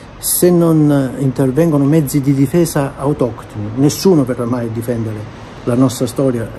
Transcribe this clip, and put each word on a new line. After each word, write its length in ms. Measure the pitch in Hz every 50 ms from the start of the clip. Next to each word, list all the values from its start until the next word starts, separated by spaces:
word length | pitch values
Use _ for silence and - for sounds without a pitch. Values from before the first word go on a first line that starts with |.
| - - -
se 320 | - - - - - 175 180
non 640 | 180 170 170 165 160 156 151 147 143 139 135 127 117 -
intervengono 680 | 139 131 127 - 135 131 127 151 170 170 147 143 139
mezzi 340 | 139 156 165 147 123 - 147
di 140 | 131 143 139
difesa 600 | 135 139 131 - 175 170 156 - 156 139 127 -
autoctoni, 720 | - 135 143 147 147 139 117 110 - - - - 107 104 107 113
nessuno 500 | 127 139 147 - - - 196 180 151 127
verrà 200 | 120 123 113 120
mai 200 | 117 127 123 117
a 40 | 113 110
difendere 720 | 117 113 123 120 117 110 110 104 107 104 - - - - - - - -
la 120 | 127 120
nostra 320 | 123 135 131 - - 131
storia 420 | 120 - - 139 135 120 117 110 - -